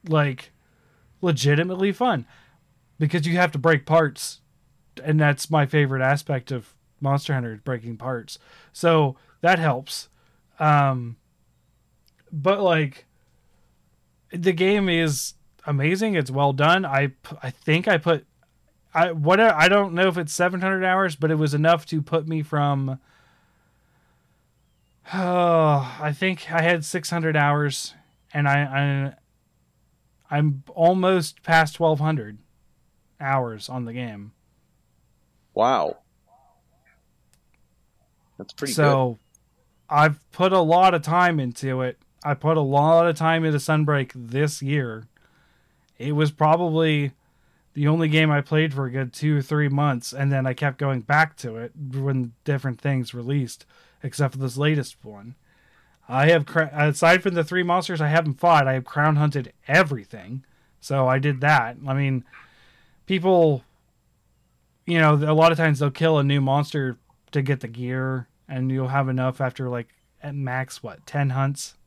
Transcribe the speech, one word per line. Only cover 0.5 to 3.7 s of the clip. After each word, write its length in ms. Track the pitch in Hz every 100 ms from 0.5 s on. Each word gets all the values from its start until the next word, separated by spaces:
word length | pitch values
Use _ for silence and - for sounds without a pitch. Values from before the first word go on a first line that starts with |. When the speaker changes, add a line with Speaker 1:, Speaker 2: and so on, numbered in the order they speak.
| _ _ _ _ _ _ _
Speaker 1:
legitimately 680 | 180 139 135 147 180 185 196
fun. 340 | 190 247 165 117 - _ _ _ _ _ _
Because 280 | 156 175 156
you 80 | 170
have 160 | 180
to 80 | 147
break 260 | 165